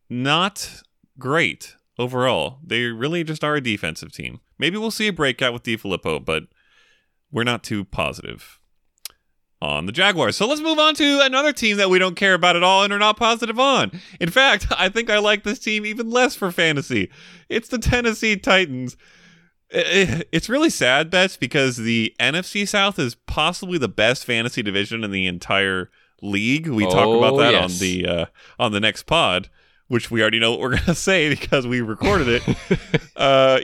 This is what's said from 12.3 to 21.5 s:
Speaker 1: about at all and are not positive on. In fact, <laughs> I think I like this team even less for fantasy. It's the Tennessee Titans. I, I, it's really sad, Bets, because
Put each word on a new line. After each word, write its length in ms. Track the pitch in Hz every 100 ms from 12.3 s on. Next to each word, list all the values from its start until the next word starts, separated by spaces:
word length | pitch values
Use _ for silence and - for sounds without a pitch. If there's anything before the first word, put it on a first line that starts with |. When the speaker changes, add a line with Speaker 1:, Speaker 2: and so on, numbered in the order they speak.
Speaker 1:
about 220 | 180 180 170
at 80 |
all 200 | 180 190
and 80 | 202
are 80 | 202
not 180 | 214 214
positive 420 | 226 233 226 226
on. 320 | 269 240 110 180 - -
In 100 | 175
fact, 360 | 254 269 202 -
<laughs> 60 | -
I 120 | 185
think 220 | 226 233
I 80 | 208
like 240 | 208 208
this 160 | 208 -
team 260 | 220 214 208
even 240 | 214 226
less 260 | 240 247 -
for 160 | 190
fantasy. 600 | 175 165 143 - 117 - - - - -
It's 200 | 233 -
the 80 | 247
Tennessee 580 | - 247 240 214 220 202
Titans. 600 | - 190 175 127 127 - _ _ - _ _ _ _
I, 60 | 175
I, 440 | 160 185 185 165 -
it's 180 | 165 -
really 220 | 269 320
sad, 400 | - 123 139 160
Bets, 260 | 185 185 -
because 400 | 127